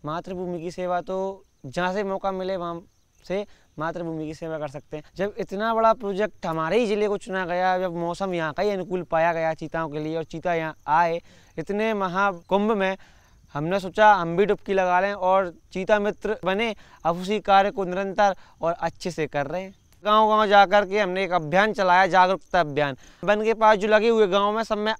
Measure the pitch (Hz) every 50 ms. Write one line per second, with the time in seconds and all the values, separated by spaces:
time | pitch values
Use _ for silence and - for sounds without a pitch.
0 | - 147 156 175 - 185 190 180 185 180 175 165 160 180 165 - 180 180 180 175
1 | 175 - 190 190 190 196 196 190 _ _ _ _ - 135 123 175 180 180 185 208
2 | 208 196 196 196 - 196 190 185 185 185 190 180 175 170 170 170 - _ _ _
3 | _ _ _ _ _ - 180 202 202 - - _ _ _ _ - 151 165 165 175
4 | 175 165 160 156 156 151 156 - 170 160 160 156 151 147 131 147 _ _ - 151
5 | - - _ - 190 208 202 226 185 - 202 196 220 226 226 226 226 226 220 -
6 | 202 202 196 185 214 196 - - - 175 160 160 160 160 190 233 247 196 214 208
7 | 208 202 202 196 - - 185 190 185 165 175 180 185 185 185 185 185 180 165 175
8 | 170 170 175 - 196 190 180 170 160 156 139 - 196 208 202 185 175 - 180 185
9 | 165 - 165 160 165 170 165 165 160 160 160 - 165 151 - 165 165 151 143 156
10 | 151 156 160 165 156 _ - 165 - 180 170 165 160 160 151 _ _ 147 147 165
11 | 175 170 165 170 _ - - - _ _ _ - 160 - 196 208 220 226 220 202
12 | 190 180 170 190 202 202 185 170 _ - 185 202 208 214 233 202 190 190 190 190
13 | - _ _ _ _ _ _ _ _ _ - 143 151 165 190 196 185 185 - 214
14 | 214 214 208 185 170 165 170 175 208 190 208 - - - 196 190 185 180 180 180
15 | 190 202 202 202 185 185 190 190 190 175 165 - _ _ - 185 185 165 214 208
16 | 202 208 - - - 202 220 - - 175 190 202 233 226 202 - - - - _
17 | - 160 170 175 185 185 214 208 - - 196 196 196 202 - 190 196 175 180 185
18 | 196 196 180 214 208 202 185 - - - _ _ - 165 175 - 165 165 - -
19 | - 185 160 - 156 143 - 147 143 135 156 180 190 190 196 _ _ _ _ _
20 | - 208 214 220 220 214 214 214 214 196 208 202 196 175 196 208 208 180 190 214
21 | 208 180 180 190 196 170 180 180 156 147 165 190 208 220 196 220 196 180 175 185
22 | 196 185 165 185 185 185 190 - - _ - 180 165 151 139 143 147 143 131 -
23 | - - - _ - 180 208 214 220 220 226 220 220 214 214 190 202 214 214 214
24 | 208 233 233 220 214 185 180 202 202 208 214 226 226 - 220 208 208 214 220